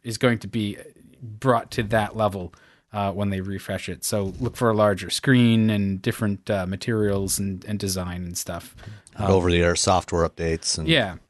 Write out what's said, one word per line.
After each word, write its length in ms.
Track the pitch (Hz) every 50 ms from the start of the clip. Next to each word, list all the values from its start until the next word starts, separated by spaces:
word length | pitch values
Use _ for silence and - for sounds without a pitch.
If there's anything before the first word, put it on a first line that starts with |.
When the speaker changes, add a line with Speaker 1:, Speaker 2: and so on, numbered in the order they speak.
| _
Speaker 1:
is 140 | 120 110 -
going 200 | - 123 120 110
to 80 | - 101
be 280 | - 113 104 101 101 - - - _ _ - - - _
brought 480 | 127 113 107 107 - 135 120 113 - -
to 100 | - - 113
that 300 | 101 117 110 104 101 -
level, 380 | 110 110 104 95 98 90 85 - _ _ _ _ _ _ _
uh, 180 | - 104 101 98
when 180 | 95 98 101 101
they 100 | 98 95
refresh 480 | 92 98 98 92 - - 98 92 - -
it. 160 | 87 - -
So 300 | - 113 104 98 95 - -
look 160 | 127 117 -
for 120 | - 123 117
a 60 | 110
larger 340 | 107 107 104 98 90 95 -
screen 640 | - - - 139 131 123 120 117 113 113 110 110
and 300 | 107 101 101 98 98 92
different, 480 | - 117 110 - 113 104 98 95 _ -
uh, 160 | 107 98 90
materials 720 | 90 98 95 - - 117 107 104 101 98 98 98 95 - -
and, 260 | 101 98 95 90 -
and 140 | 107 107 98
design 440 | 101 95 92 92 90 90 87 90 90
and 120 | 87 85
stuff. 400 | - - - 85 82 - - - - - 107 107 - _ - -
Speaker 2:
And 80 | - 104
Speaker 1:
Um, 60 | 95
Speaker 2:
over-the-air 420 | 98 92 87 90 85 87 87 87 85
software 520 | - - 101 92 87 - - 90 85 85 80
updates 480 | _ - 85 82 82 82 - - - -
and 80 | 82
Speaker 1:
Yeah. 300 | 80 165 143 110 95 82 82 _